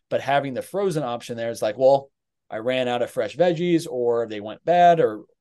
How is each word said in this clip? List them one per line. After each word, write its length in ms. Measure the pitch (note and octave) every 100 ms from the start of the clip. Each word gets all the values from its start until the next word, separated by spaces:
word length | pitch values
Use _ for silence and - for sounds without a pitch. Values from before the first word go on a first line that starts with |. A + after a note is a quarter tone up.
| -
But 100 | A#2+
having 320 | A#2+ C#3+ C#3
the 80 | A#2+
frozen 440 | - F#3 G3+ D#3
option 340 | C3 A#2 - A#2
there 100 | A#2
is 140 | A2+
like, 160 | A2 G#2+
"Well, 320 | C3 C3+ C3+ _ _ _ -
I 80 | G#2+
ran 280 | A2+ B2+ B2
out 140 | A#2+
of 100 | A2+
fresh 240 | - A2
veggies, 520 | A#2+ F3+ D#3+ F3+ E3 D3
or 360 | B2+ A#2+ A#2 A2+
they 140 | G#2+
went 220 | G#2 -
bad, 380 | - F3 F3 E3+
or 240 | B2 G#2+ - _